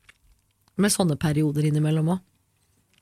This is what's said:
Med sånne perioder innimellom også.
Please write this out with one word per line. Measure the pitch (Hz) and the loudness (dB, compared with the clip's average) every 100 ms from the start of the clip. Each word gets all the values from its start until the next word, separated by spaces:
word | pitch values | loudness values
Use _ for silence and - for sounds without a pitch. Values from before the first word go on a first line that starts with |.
| _ - _ _ _ _ _ - | _ -20 _ _ _ _ _ -2
Med | 202 | 0
sånne | - 175 143 | 2 0 0
perioder | 156 147 151 147 151 | 0 0 0 0 0
innimellom | 151 151 156 156 | 0 0 0 0
også. | 185 _ _ _ _ _ _ _ _ | -2 _ _ _ _ _ _ _ _